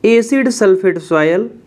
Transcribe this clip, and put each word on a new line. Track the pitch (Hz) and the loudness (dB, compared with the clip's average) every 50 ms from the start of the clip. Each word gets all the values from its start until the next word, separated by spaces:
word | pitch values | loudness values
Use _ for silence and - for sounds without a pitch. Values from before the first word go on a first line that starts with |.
| - | 2
एसिड | 220 226 233 226 226 285 269 262 262 | 2 2 2 0 0 -2 -2 0 -2
सल्फेट | 240 - 214 196 190 190 190 185 170 170 | -2 0 2 2 2 2 0 -2 -2 -2
सॉइल | 160 - 165 156 151 160 170 196 226 233 - - _ | -6 -2 -2 0 0 0 0 -2 -4 -6 -12 -20 _